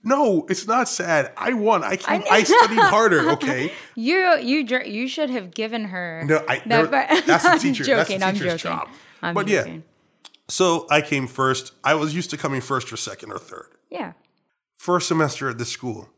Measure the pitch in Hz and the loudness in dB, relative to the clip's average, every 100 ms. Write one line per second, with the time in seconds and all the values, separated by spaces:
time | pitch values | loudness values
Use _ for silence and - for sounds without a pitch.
0 | 214 277 269 180 - 185 202 233 247 - | 0 2 4 2 0 -6 0 0 0 -4
1 | 175 156 135 - - 247 208 202 127 190 | 0 0 0 -4 -4 0 2 2 0 -4
2 | - 330 - 196 220 440 480 220 427 202 | -2 -2 4 4 6 6 6 6 4 6
3 | 226 165 - - 269 127 151 - - - | 4 4 2 0 -2 -2 -4 -8 -16 -6
4 | 233 359 370 330 240 294 247 254 - 208 | 0 2 2 2 2 -2 0 -4 -4 -6
5 | 254 262 302 254 180 170 220 226 208 185 | -6 -4 -4 -4 -8 -8 -6 -6 -8 -8
6 | 175 160 151 156 - - 220 233 - 269 | -8 -8 0 0 0 -4 2 2 4 2
7 | - 320 - - 339 330 277 247 247 220 | 2 2 4 4 6 4 2 0 0 2
8 | 160 190 190 202 180 165 160 147 - - | 2 0 0 0 -2 -4 -4 -6 -8 -14
9 | - - 170 175 196 185 87 82 - _ | -20 -10 -4 -2 0 0 0 -10 -18 _
10 | _ _ - _ - - 185 165 - 151 | _ _ -20 _ -6 2 2 2 2 0
11 | 147 143 127 - 131 131 - _ 135 156 | 2 -4 -4 -2 -2 -2 -6 _ 0 0
12 | 156 160 - 151 151 135 120 131 120 110 | 0 -4 -6 -6 -4 -6 -4 -4 -4 -10
13 | - 95 107 95 - - - _ _ 349 | -10 -12 -12 -14 -14 -18 -20 _ _ -12
14 | 190 - _ _ _ _ _ _ - 180 | -12 -14 _ _ _ _ _ _ -2 -2
15 | - 160 151 - 135 117 120 - 127 104 | 0 0 0 -2 -6 -6 -8 -8 -8 -10
16 | - | -14